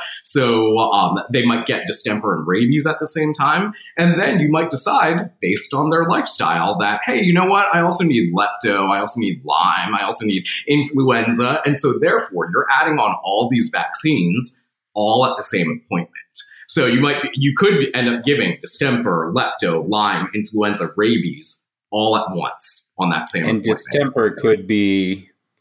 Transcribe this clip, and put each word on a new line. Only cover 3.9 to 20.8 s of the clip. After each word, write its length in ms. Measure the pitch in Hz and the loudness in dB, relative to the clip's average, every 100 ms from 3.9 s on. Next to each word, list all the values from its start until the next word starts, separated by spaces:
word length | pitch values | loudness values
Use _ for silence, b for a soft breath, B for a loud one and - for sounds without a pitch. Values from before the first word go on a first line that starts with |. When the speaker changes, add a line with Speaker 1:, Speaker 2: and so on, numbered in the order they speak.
| - | 0
Speaker 1:
And 220 | 175 170 | 2 4
then 200 | 226 196 | 2 2
you 100 | 147 | 4
might 200 | 160 170 | 2 0
decide, 600 | 143 - - 160 170 - - | -2 0 2 2 0 -4 -6
based 320 | 90 104 - | -2 -2 -2
on 160 | 139 156 | 0 2
their 180 | 165 170 | 2 2
lifestyle, 720 | 311 - - 85 - 95 180 | 0 -2 -2 0 0 0 0
that, 220 | 104 107 | -2 -2
"Hey, 200 | - 240 | -2 0
you 100 | 180 | 4
know 120 | 175 185 | 4 4
what? 200 | 202 196 | 4 4
I 80 | 170 | 2
also 220 | 170 175 | 2 2
need 280 | 165 120 87 | 2 2 2
lepto. 640 | 90 104 - 110 101 95 | 0 -2 -2 -2 0 2
I 60 | 98 | 0
also 200 | 104 120 | -2 -2
need 220 | 98 76 | -4 -4
Lyme. 520 | 69 76 90 87 92 104 | -2 2 2 2 -2 -2
I 80 | |
also 240 | 98 113 107 | -2 -2 0
need 180 | 95 - B B | -2 -4 B B
influenza." 920 | 147 139 139 127 113 110 117 120 156 147 | 0 2 0 2 2 2 0 0 0 0
And 120 | 139 | 2
so 200 | 135 117 | 2 2
therefore, 520 | 165 - - 87 82 | 2 2 -2 -6 -2
you're 140 | 113 143 | -2 0
adding 280 | 135 156 147 | 0 2 0
on 160 | 107 - | 0 -2
all 260 | 95 101 120 | -2 0 2
these 220 | 120 - | 0 0
vaccines 880 | 90 82 - 156 131 87 107 127 - - - _ | -4 -4 -2 0 2 0 0 -4 -8 -18 -20 _
all 320 | 107 104 120 127 | -2 0 2 2
at 100 | - | 0
the 80 | |
same 380 | - 98 80 80 | -2 0 -2 -4
appointment. 300 | - 90 85 - - - B B B | -6 -6 -6 -12 -12 -10 B B B
So 180 | 160 123 | 0 2
you 160 | 123 | 2
might, 220 | 143 139 - | 2 0 -4
you 220 | 139 139 - | -2 0 2
could 160 | 202 170 135 123 | 2 2 0 0
end 120 | 120 | -2
up 160 | 120 | 0
giving 360 | 135 143 92 - | 0 0 0 -2
distemper, 720 | - - 139 120 113 85 82 123 | -4 -2 0 0 0 -2 -2 -2
lepto, 540 | 110 - 92 82 80 | -2 -2 -2 -2 0
Lyme, 400 | 107 104 87 95 107 | 0 0 0 -4 -6
influenza, 540 | 107 107 104 101 | -4 -2 0 -2